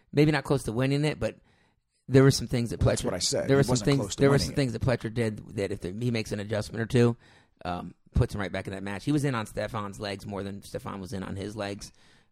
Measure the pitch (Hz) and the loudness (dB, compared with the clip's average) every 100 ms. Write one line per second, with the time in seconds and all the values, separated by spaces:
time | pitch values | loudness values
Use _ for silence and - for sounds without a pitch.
0 | _ 139 151 147 - 139 - 110 131 143 | _ 2 4 4 0 -2 -2 -2 0 0
1 | 151 135 110 - _ _ _ _ _ _ | -2 -2 -6 -6 _ _ _ _ _ _
2 | - 131 135 - 120 123 117 87 117 113 | 4 8 8 6 0 -2 -2 2 2 2
3 | 120 92 - 127 - 139 135 127 - 139 | 0 -2 0 0 4 4 4 2 2 2
4 | 101 - 139 139 - - 131 110 - 117 | 0 2 4 4 2 0 0 0 0 0
5 | 113 113 110 104 - 104 98 98 87 104 | -2 -2 -2 -2 -8 -4 -4 -4 -6 -4
6 | 123 113 107 104 104 107 - 113 113 123 | -2 -2 -2 -6 -4 -4 -4 -6 2 6
7 | 120 117 _ _ _ - 90 87 87 - | 6 4 _ _ _ -12 -8 -6 -8 -16
8 | _ - 120 104 92 95 98 95 98 98 | _ 0 2 0 -6 -6 -6 -8 -8 -6
9 | - 151 143 120 107 - 107 117 101 95 | -2 0 0 -4 -6 -6 -6 -6 -8 -8
10 | 104 98 107 98 98 98 - - 104 98 | -8 -8 -8 -8 -8 -10 -12 -10 -10 -10
11 | 92 95 92 95 98 110 101 104 - - | -8 -8 -8 -8 -8 -8 -8 -8 -14 -20
12 | _ _ _ | _ _ _